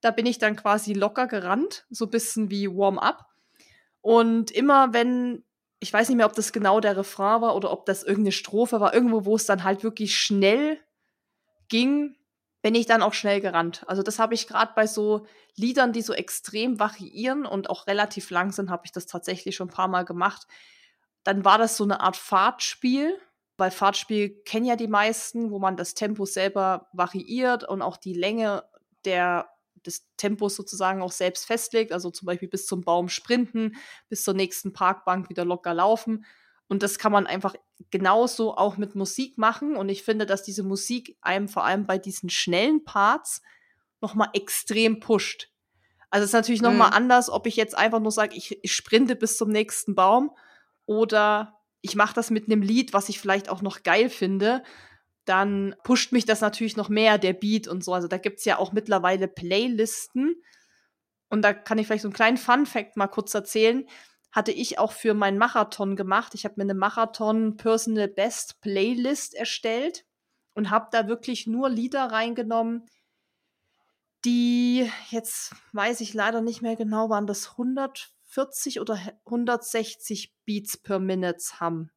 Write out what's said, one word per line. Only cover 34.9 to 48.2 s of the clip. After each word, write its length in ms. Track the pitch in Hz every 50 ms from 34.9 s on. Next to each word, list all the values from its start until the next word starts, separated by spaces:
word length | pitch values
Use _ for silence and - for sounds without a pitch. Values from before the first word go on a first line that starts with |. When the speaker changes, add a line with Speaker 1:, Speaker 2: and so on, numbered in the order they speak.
| 190 190 - - 180 190 185 -
Speaker 1:
wieder 160 | 175 170 175
locker 300 | 175 180 180 _ 175 170
laufen. 500 | 165 180 202 220 226 - - 220 214 214 - - _ _ _ _ _ _ _
Und 140 | 196 196 202
das 140 | 196 202 -
kann 120 | - 220
man 160 | 208 202 196
einfach 300 | - - 190 190 196 - - _ _ _ _ - _
genauso 680 | - 185 190 185 196 220 233 247 247 - 226 220 -
auch 200 | - 190 208 202
mit 180 | 202 208 202 208
Musik 440 | 202 196 190 - - 262 262 _ -
machen. 380 | 214 220 226 - 285 294 302
Und 120 | 233 190 196
ich 160 | 196 196 -
finde, 200 | - 220 214 214
dass 200 | 202 196 196 196
diese 180 | - 196 208 196
Musik 540 | 190 196 196 - - 240 247 247 - - _
einem 280 | - - 180 196 202 202
vor 160 | - - -
allem 200 | 117 180 196 208
bei 140 | 196 185 190
diesen 320 | 190 196 190 - - 175
schnellen 540 | - - - - 175 175 208 269 311 302 302
Parts 580 | - - 208 196 208 247 311 - - - - _ _ _ _ _ _ _ _ _ _ _ _
noch 140 | - 202 185
mal 140 | 214 214 202 -
extrem 680 | 208 196 - - - - - 214 214 226 220 226 220
pusht. 500 | - - 226 196 - - - _ - _ _ _ _ _ _ _ _ _ _ _ _ _
Also 140 | - 202 208
es 60 | 196
ist 40 | -
natürlich 280 | 233 220 233 240 214 226
noch 100 | 240 240
mal 160 | 240 233 -
Speaker 2:
Mhm. 60 | -
Speaker 1:
anders, 340 | 214 240 254 247 247 247 247
ob 180 | - - -
ich 100 | 233 220
jetzt 200 | - 220 220 -
einfach 240 | - 190 220 226 226
nur 120 | 214 214 214
sag, 240 | 220